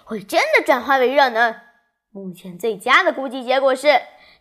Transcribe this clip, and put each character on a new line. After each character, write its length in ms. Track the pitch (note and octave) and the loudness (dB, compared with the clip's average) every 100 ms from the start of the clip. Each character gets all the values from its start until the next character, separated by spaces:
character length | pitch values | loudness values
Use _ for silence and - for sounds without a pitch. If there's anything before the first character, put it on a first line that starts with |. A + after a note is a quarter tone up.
会 160 | - A3 | -14 -14
真 220 | F#3+ F4 D5 | -4 -2 0
的 120 | C#5 | 0
转 180 | D#4+ C4 | 2 0
化 160 | A#3+ C4+ | 2 2
为 160 | B3 | 2
热 140 | C#4 C4+ | 4 2
能。 300 | A3 A#3 A3 - _ _ _ _ | 2 0 -2 -16 _ _ _ _
目 220 | G3 F#3+ | -16 -16
前 260 | E3+ F#3 F3 | -16 -18 -8
最 180 | A#3 G3 | -6 -4
佳 280 | B3 D4+ | 2 2
的 80 | F#4 | 2
估 160 | - C4 | -2 -8
计 160 | C4 | -8
结 160 | A#3+ C4 | -2 0
果 140 | C4+ C4 | 0 2
是， 260 | D4 C4+ - - _ _ | 2 2 0 -12 _ _